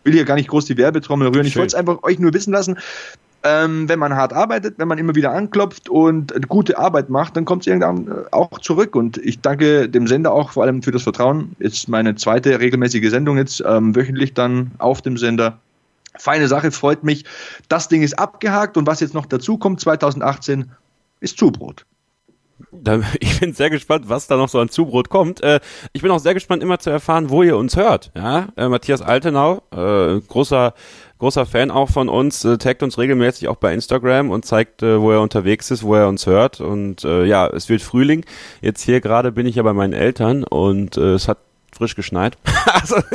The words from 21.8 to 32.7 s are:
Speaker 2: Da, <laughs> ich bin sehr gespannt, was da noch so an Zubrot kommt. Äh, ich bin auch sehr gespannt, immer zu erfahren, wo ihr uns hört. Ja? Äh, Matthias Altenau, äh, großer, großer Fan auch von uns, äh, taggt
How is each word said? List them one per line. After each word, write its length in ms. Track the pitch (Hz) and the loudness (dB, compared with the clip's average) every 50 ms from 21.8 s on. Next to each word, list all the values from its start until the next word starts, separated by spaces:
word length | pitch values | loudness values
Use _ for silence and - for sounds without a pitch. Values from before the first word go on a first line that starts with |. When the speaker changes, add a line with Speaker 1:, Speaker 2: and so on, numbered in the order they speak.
| - _ _ _ _ _ _ _ _ _ _ _ _ _ _ - - _ | -20 _ _ _ _ _ _ _ _ _ _ _ _ _ _ -20 -20 _
Speaker 2:
Da, 280 | - 180 131 107 110 113 107 107 | -16 -8 -2 0 0 0 0 -2
<laughs> 100 | - - | -4 -4
ich 180 | - - - - | -2 -2 0 0
bin 140 | 180 170 | -2 -2
sehr 180 | - - 139 156 | -2 0 -2 0
gespannt, 380 | 156 143 - - 151 160 120 104 | -2 -2 -2 -2 -2 -2 -2 -4
was 180 | 117 143 - | -6 -4 -2
da 100 | - 135 | 0 0
noch 120 | 131 135 131 | 0 0 0
so 100 | - 123 | 0 0
an 100 | 117 113 | 0 0
Zubrot 420 | - - 165 139 117 127 123 - | 0 -2 -2 0 0 -2 0 2
kommt. 340 | - 190 175 160 180 - - | 2 2 2 0 -2 -2 2
Äh, 160 | 147 147 143 - - - - - - | 2 2 2 0 -4 -20 -20 -18 -14
ich 100 | - 143 | -8 -2
bin 80 | - 190 | 0 0
auch 80 | 185 160 | 0 2
sehr 160 | 139 165 185 | 2 0 0
gespannt, 260 | 185 - - 185 170 - | 0 -2 -2 -4 -2 0
immer 160 | 185 180 180 | -2 -2 -2
zu 100 | - 170 | -2 -2
erfahren, 400 | 147 151 - - 160 165 160 135 | -4 -2 -2 0 0 0 0 0
wo 140 | 135 165 180 | 2 4 4
ihr 120 | 170 147 | 4 4
uns 200 | 104 123 123 - | 2 0 0 0
hört. 340 | 165 202 233 143 - - - - | 2 2 2 2 0 -2 -8 -12
Ja? 320 | 82 95 117 135 170 190 202 - | -8 -6 -4 -2 -4 -4 -6 -6
Äh, 120 | - 123 127 | -4 -2 0
Matthias 320 | 123 123 - - 139 127 | -2 -2 0 -2 -2 -2
Altenau, 600 | - - 120 131 147 170 143 139 143 160 185 202 - - | 0 0 0 0 0 0 0 2 2 2 0 -2 -6 -12
äh, 500 | - 90 87 101 104 101 90 80 90 104 - | -8 -4 -2 0 2 2 2 2 0 -2 -4
großer, 480 | - - 123 139 - 143 131 123 117 - - - - - - - - _ - | -4 -2 -2 0 2 2 2 2 0 -2 -6 -18 -20 -20 -20 -20 -20 _ -4
großer 260 | 120 135 - 143 123 | -2 -2 0 0 -2
Fan 240 | - - 120 127 135 | 0 0 0 0 0
auch 180 | - 135 139 131 | 0 0 0 0
von 200 | - 139 131 113 | 0 0 0 0
uns, 360 | - 117 135 - - - - | 0 0 0 0 -2 -2 0
äh, 140 | 110 120 110 | 0 0 0
taggt 240 | - 131 | 0 -2